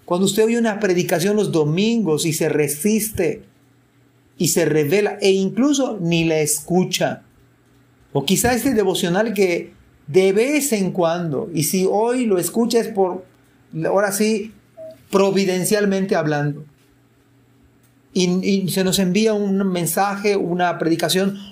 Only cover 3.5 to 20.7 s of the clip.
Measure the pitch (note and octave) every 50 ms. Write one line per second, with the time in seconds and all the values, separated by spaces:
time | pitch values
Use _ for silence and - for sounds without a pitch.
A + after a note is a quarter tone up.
3.5 | _ _ _ _ _ _ _ _ _ _ _ _ _ _ _ _ _ - F#3 D3
4.5 | - F#3+ E3 D3+ D3+ D#3 D3+ C#3 F3+ G#3 G#3 G3 - - G3+ G3 F#3+ G3 F#3+ F#3+
5.5 | F#3+ G#3 B3+ D4 D4 C4 C4 B3 A3+ G3+ F3 E3 E3+ E3 E3 E3 D#3+ D#3 D#3 D3
6.5 | - - - - F3 F#3 F3+ F3+ - - F3 C3+ B2+ - - _ _ _ _ _
7.5 | _ _ _ _ _ _ _ _ _ _ _ _ - C#3 C3+ - G3 E3 - A#3+
8.5 | B3+ A#3 - C#4 B3+ G#3+ G3+ F#3+ F3 F3+ - F3 E3+ F#3+ A3 A#3 G3 G3+ G3 F3+
9.5 | F3 E3 E3+ - - - - _ _ _ _ - C#3 F3+ F#3+ G3 F#3 G#3 A3+ C4+
10.5 | D4+ D4+ C#4 - A3+ G#3 F#3+ F3 D3+ F3 E3+ E3 E3 F3+ F3 E3 C#3 B2+ - -
11.5 | E3+ D#3+ D3 - - F#3 F#3 F#3 G3 G3+ A3 A#3+ B3 C4 B3 A3 F#3+ F3 E3+ F3
12.5 | - A3+ A#3 A#3 A#3+ A#3 G#3+ G3+ - F#3+ F#3+ F3+ F3+ F#3 - - _ _ _ _
13.5 | _ _ _ _ - D#3+ D#3+ D3+ F3 F#3+ G#3 G3+ G3 G3+ G#3+ G#3+ A3 G#3 A3 A3
14.5 | - - _ _ _ - - - - - - - - G3 G3 G3 F3 F#3+ G3 F3
15.5 | F3+ F#3 F3+ F3+ G#3 G#3 G#3 G3 F#3+ G3 F#3+ F#3+ G#3 F3 D#3+ D3+ D3+ D3 D3 D3
16.5 | C#3+ D3 - - _ _ _ _ _ _ _ _ _ _ _ _ _ _ _ _
17.5 | _ _ _ _ _ _ _ _ _ _ _ _ - G3 F#3 F3+ F3+ F#3 F#3 F#3+
18.5 | G3 G3 F#3+ E3 - F#3+ F#3 F#3 F3+ G3 G3 F3+ F3 G#3 A3 A3 G#3+ G#3 G#3 G3+
19.5 | G3 F#3+ G3+ F#3+ F3+ F3 E3+ D#3+ - G#3 G3 G3+ G3 G3 G3+ G#3 G3+ G3 - F3
20.5 | F3 F3+ F3+ F3